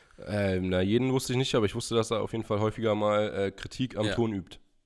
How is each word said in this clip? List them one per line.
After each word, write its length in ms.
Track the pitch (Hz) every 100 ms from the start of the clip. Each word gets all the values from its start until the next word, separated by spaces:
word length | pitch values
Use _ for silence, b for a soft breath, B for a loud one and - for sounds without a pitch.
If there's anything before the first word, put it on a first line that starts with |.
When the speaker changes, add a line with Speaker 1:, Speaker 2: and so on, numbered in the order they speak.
| b -
Speaker 1:
Ähm, 500 | - 104 98 92 92
na, 120 | 92
jeden 300 | 95 117 131
wusste 220 | 131 -
ich 40 | 123
nicht, 180 | 135 120
aber 100 | 147
ich 80 | 120
wusste, 200 | - 117
dass 160 | 113
er 100 | 110
auf 120 | 104
jeden 100 | 113
Fall 160 | - 104
häufiger 340 | 110 110 110
mal, 400 | 104 104 104 107
äh, 180 | - 98
Kritik 460 | - - - 127 -
am 80 | 104
Speaker 2:
Ja. 80 | 95
Speaker 1:
Ton 180 | 113
übt. 260 | 98 85 - _ _